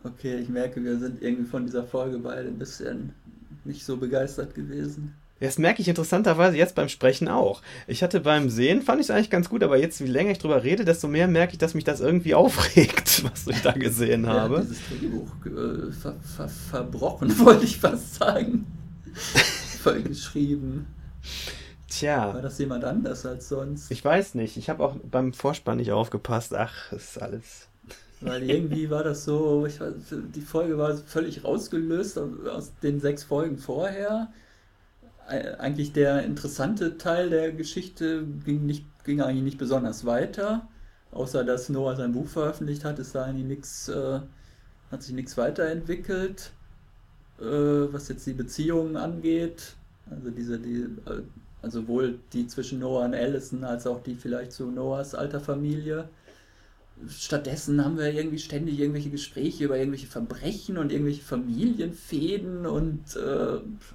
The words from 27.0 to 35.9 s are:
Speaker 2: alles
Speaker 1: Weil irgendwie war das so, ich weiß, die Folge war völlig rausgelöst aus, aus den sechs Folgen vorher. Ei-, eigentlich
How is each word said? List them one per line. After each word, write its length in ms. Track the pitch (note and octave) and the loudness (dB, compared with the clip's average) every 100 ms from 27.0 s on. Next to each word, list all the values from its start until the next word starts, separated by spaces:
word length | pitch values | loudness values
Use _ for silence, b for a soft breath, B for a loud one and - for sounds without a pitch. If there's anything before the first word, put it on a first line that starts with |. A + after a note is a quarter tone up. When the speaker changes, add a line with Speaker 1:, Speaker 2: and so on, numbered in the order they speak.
| - - | -12 -12
Speaker 2:
alles 460 | G#2+ A2+ - - - _ - B B - | -8 -10 -12 -20 -20 _ -20 B B -10
Speaker 1:
Weil 280 | B2+ B2+ C3 | -6 -4 0
irgendwie 400 | D3+ D#3+ D#3 D3+ | 0 2 -2 0
war 140 | D3+ | 0
das 220 | D#3 C#3+ D3+ | 0 -2 -2
so, 400 | D3 D3+ D3 D3 | 0 2 2 0
ich 120 | D3 | -4
weiß, 120 | - - - D3+ - | -8 -8 -10 -10 -10
die 80 | D3+ | -12
Folge 360 | D3 D#3+ E3+ D3+ | -4 0 0 0
war 180 | D3+ D3 | 0 -2
völlig 480 | - D#3+ E3 - | -4 -4 -4 -4
rausgelöst 760 | - G3 G#3 E3 E3 E3+ G3+ - | -2 -2 -2 -2 0 -2 -2 -4
aus, 120 | D3 - - | -6 -6 -8
aus 220 | - C#3+ - | -8 -10 -4
den 200 | C#3+ C#3+ | -2 0
sechs 220 | C#3+ C#3+ | 0 -2
Folgen 340 | - D3 E3 C3+ | -2 -2 0 -4
vorher. 720 | - C3 F#3+ G3 G3+ A3 A3+ b b b b b b _ - - - | -4 -2 -2 -2 -2 -2 -4 b b b b b b _ -20 -20 -6
Ei-, 260 | - - - | -4 -4 -4
eigentlich 340 | C#3 D3 D3 | -4 -2 0